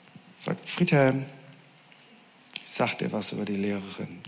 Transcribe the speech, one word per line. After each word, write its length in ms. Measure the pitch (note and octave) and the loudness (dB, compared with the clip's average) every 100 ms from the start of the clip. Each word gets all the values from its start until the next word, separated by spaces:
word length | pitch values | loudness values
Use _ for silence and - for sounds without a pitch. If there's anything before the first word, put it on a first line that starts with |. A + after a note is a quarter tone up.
| - - - - | -20 -20 -20 -10
Sagt, 320 | - - - | -4 -4 -6
"Friedhelm, 560 | - F3 D3 C3 C3+ C3+ - - - - _ - - - - - _ _ - | 0 4 6 6 4 -4 -12 -20 -20 -20 _ -20 -20 -20 -20 -20 _ _ -12
ich 80 | - | -6
sag 240 | - - - | 0 0 0
dir 140 | F#3 | -2
was 200 | G#2+ G2 | -2 -2
über 120 | G#2+ | -2
die 120 | G#2 G2+ | -2 -2
Lehrerin." 640 | G2+ G2+ F#2+ - - - | 0 -2 -6 -10 -10 -10